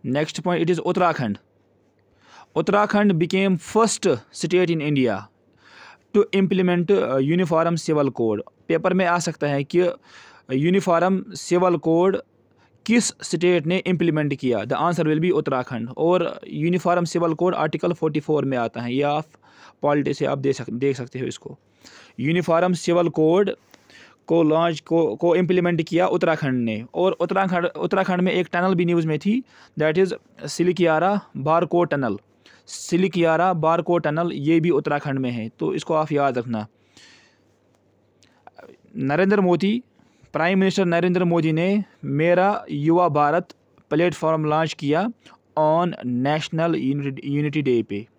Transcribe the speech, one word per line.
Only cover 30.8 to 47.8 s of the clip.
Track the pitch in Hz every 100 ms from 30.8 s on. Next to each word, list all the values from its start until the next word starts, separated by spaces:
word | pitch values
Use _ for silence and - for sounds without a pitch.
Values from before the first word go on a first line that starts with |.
| 170 156 180 208 - 139
बारको | 143 165 170 175
टनल। | 170 143 127 101 _ _ - - -
सिलकियारा | - - 175 185 175 165 160 185
बारको | 175 156 170 175 175
टनल | 160 151 175
ये | 143 143 165
भी | 165
उत्तराखंड | 143 151 143 147 135
में | 127
है, | 120 110
तो | _ 160
इसको | 160 -
आप | 160 156
याद | 147 139 123
रखना। | 120 113 107 _ _ - - - _ _ _ _ _ _ _ _ _ _ _ _ - - - - _ -
नरेंद्र | 135 151 196 202
मोदी, | 185 175 196 233 - _ _ _ _
प्राइम | 151 165 190
मिनिस्टर | 190 185 180
नरेंद्र | 170 180 180
मोदी | 175 170 160
ने | 156 180 208 196 _ 139
मेरा | 139 165 175 190 208 -
युवा | 147 151 170 175
भारत | 147 147 165 - - _ _ _
प्लेटफॉर्म | 151 175 156 160 160 151
लॉन्च | 151 160
किया | - 143 156 214 - - - _ -
on | 156 160 175 - 123
नेशनल | 123 135 151 - 160 170 156
यूनिटी, | 131 143 139 135 139 143
यूनिटी | 147 151
डे | 139 120